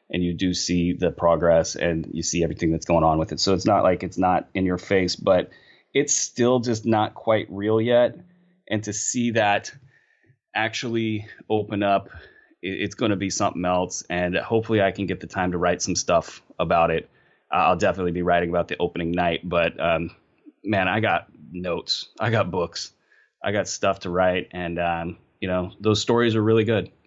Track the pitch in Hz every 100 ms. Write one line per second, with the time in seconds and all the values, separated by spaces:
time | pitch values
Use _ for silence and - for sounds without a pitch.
0 | _ 90 87 87 92 87 - 90 87 -
1 | 87 - 85 82 85 82 80 - 87 82
2 | 73 80 80 87 82 - 82 80 - 85
3 | 80 78 78 73 - 92 - 98 - 90
4 | 87 - 92 87 - 98 92 90 - 98
5 | 90 - - 90 73 - _ _ _ 135
6 | 143 - - - 120 127 120 110 113 110
7 | 107 - - 110 - 95 104 110 117 120
8 | 120 117 - _ _ _ - 107 107 98
9 | - 127 120 113 104 101 - - - _
10 | _ _ _ _ _ 101 110 - 123 117
11 | 113 107 107 - - 107 104 104 101 98
12 | - 90 - - _ _ 90 95 98 -
13 | 120 95 95 - 101 - 90 90 90 -
14 | - 90 87 87 - 113 110 110 98 92
15 | 92 90 - 98 92 87 87 87 - 82
16 | - 85 - - _ - 87 85 82 82
17 | - _ _ _ _ 90 87 87 95 90
18 | 90 85 87 87 87 85 85 87 87 85
19 | 85 87 87 82 90 85 82 - 82 82
20 | 87 - _ _ - _ 101 98 92 107
21 | 107 85 - - 76 90 90 85 - -
22 | - - 113 113 90 90 85 - - _
23 | _ _ _ _ 101 101 92 - 98 95
24 | 92 90 92 90 - 90 85 85 85 85
25 | 85 87 _ _ 95 92 90 - 107 104
26 | - 117 117 110 107 113 110 107 92 -